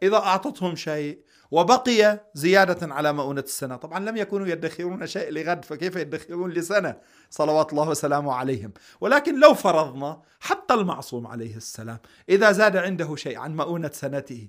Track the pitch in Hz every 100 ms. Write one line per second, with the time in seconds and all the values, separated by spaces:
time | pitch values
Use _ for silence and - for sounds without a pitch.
0 | 190 214 196 190 285 - 180 156 160 151
1 | 147 147 _ _ - 156 175 247 247 226
2 | 208 208 _ 147 165 196 185 170 165 139
3 | 151 147 139 139 131 - 131 123 156 170
4 | 202 226 208 202 190 165 160 160 175 262
5 | 165 196 165 151 160 175 - 151 175 180
6 | 143 151 - 170 180 170 170 202 170 -
7 | _ _ _ - 151 156 151 147 156 147
8 | 147 143 143 127 131 123 107 - _ -
9 | 208 285 294 277 302 262 190 160 151 131
10 | 139 160 _ _ - 381 - 247 185 151
11 | - 120 113 117 113 107 - - 110 113
12 | _ _ - 196 220 196 214 185 185 175
13 | 156 147 143 117 139 156 151 170 156 -
14 | - 139 139 123